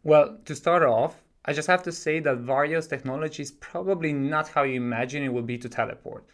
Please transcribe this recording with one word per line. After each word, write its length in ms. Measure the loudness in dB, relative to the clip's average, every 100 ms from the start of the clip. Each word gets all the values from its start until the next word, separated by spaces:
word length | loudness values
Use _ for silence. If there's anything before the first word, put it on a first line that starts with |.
Well, 340 | 6 6 6 0
to 100 | -12
start 300 | -4 2 4
off, 320 | 6 4 2 -4 _ _
I 80 | -4
just 140 | -2 2
have 160 | 0
to 100 | 0
say 280 | -6 -2 0
that 240 | 0 -2
Varjo's 420 | 0 0 2 0 -4
technology 560 | -6 -6 -6 -6 -8
is 80 | -14
probably 600 | -14 -12 -6 -2 -2 0
not 360 | -2 0 -2 0
how 140 | 0
you 140 | 0 0
imagine 480 | -2 -2 -4 -4
it 80 | -4
would 160 | -4 -4
be 100 | -8
to 100 | -8
teleport. 560 | -4 -4 -6 -14 -16 _